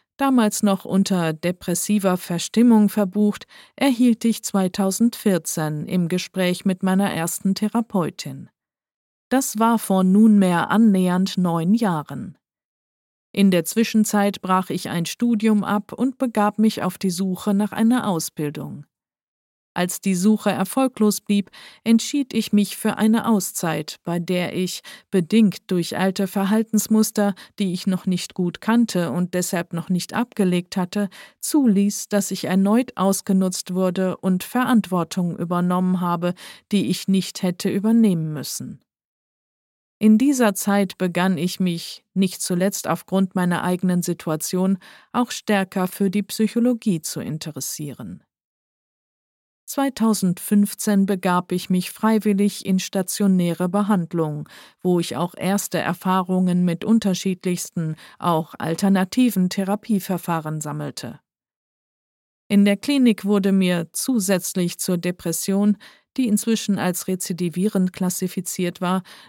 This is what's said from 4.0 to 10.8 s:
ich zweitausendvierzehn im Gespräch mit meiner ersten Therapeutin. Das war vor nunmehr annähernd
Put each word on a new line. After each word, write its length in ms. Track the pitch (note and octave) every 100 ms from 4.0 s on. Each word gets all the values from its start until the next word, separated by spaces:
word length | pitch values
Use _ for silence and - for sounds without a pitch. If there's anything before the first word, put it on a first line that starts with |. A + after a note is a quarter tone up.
| B3 A3+
ich 180 | A#3 G#3+
zweitausendvierzehn 1400 | - G3 F#3 G3 G3 F#3+ A#3 - G#3+ F3 - - D#3 D3+ -
im 220 | F#3 E3+
Gespräch 560 | F3+ - F#3+ F3+ F3+
mit 180 | G3 F#3
meiner 300 | F#3+ F#3+ G3
ersten 420 | - E3+ - F#3+
Therapeutin. 960 | G3 G#3+ A#3 A3+ G3 D3+ - D3 C3+ - _ _ _ _ _ _ _ -
Das 300 | B3+ - G#3+
war 220 | A3+ A3+
vor 240 | - F#3+
nunmehr 680 | F#3 G3 A3+ G#3 F#3 F3 -
annähernd 680 | G#3